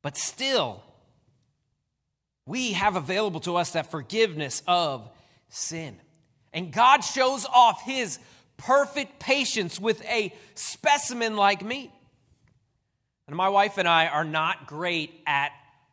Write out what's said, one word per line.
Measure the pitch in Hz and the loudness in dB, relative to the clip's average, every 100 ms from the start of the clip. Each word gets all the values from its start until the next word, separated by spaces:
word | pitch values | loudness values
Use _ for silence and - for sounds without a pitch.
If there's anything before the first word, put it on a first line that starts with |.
But | 143 - | -6 -4
still, | - - 269 254 131 95 - _ _ _ _ _ _ _ _ _ _ _ _ _ _ _ - | -4 -2 0 0 0 -6 -20 _ _ _ _ _ _ _ _ _ _ _ _ _ _ _ -12
we | 233 254 | -6 -4
have | 180 208 185 | 0 0 0
available | 143 190 214 160 | -2 -2 -2 -4
to | 175 175 | -4 -2
us | 170 | -2
that | 165 135 | -4 -4
forgiveness | 156 127 220 220 156 143 - - | -10 -6 0 0 -2 -6 -6 0
of | 180 160 131 110 _ _ _ _ | 0 0 -4 -12 _ _ _ _
sin. | - - 165 156 98 _ _ _ _ _ | -10 -8 -8 -12 -16 _ _ _ _ _
And | 160 175 | -8 -4
God | 196 247 277 | 4 6 6
shows | - 269 262 269 - | 4 0 0 0 4
off | 247 233 214 | 6 6 4
his | - 262 214 - - - _ - | -6 -6 -6 -8 -16 -20 _ -14
perfect | - 277 277 285 277 - | 2 2 4 -4 -8 -10
patience | - 277 254 226 175 - | -2 0 0 -2 -4 -4
with | 214 220 - | -2 -2 -2
a | 233 202 - - - | -4 -4 -10 -20 -10
specimen | - - 302 285 - 247 226 214 | -8 -2 0 2 0 -2 -2 2
like | 196 196 | 2 2
me. | 202 269 254 _ _ _ _ _ _ _ _ _ _ _ _ _ - | -4 -10 -10 _ _ _ _ _ _ _ _ _ _ _ _ _ -12
And | 160 | -2
my | 190 | 2
wife | 196 208 196 | 4 2 2
and | 175 | 2
I | 165 160 | 4 2
are | 147 | 0
not | 160 156 160 190 135 | -2 -2 -2 -4 -10
great | 147 175 170 151 - 151 | -8 -4 -4 -6 -8 -2
at | 139 143 - _ _ _ | 0 -2 -6 _ _ _